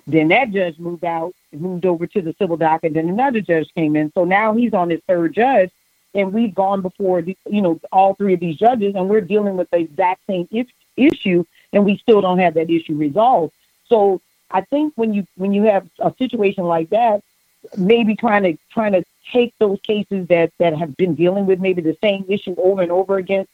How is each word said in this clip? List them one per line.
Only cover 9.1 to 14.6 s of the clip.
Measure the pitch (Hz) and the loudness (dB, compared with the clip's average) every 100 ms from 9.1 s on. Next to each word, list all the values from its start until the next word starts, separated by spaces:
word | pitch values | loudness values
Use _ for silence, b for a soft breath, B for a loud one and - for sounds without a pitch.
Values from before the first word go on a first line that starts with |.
| 214 | 0
dealing | 170 208 208 185 | 0 -2 -2 -4
with | 175 | -2
the | 175 | -2
exact | 160 147 180 185 - | -2 -2 -2 -2 -6
same | 185 175 | -6 -4
is-, | 220 247 _ _ - | -6 -6 _ _ 2
issue, | 269 - 202 175 170 b b | 2 2 0 0 0 b b
and | 202 | 2
we | 202 196 | 2 0
still | - 208 | 4 4
don't | 190 180 | 4 2
have | 180 | 2
that | 165 165 | 2 0
issue | 170 165 | -2 -2
resolved. | 151 151 139 233 226 156 _ _ _ - | -4 -2 2 2 2 0 _ _ _ 0
So | 226 202 185 _ _ _ | 2 4 0 _ _ _
I | 185 | -4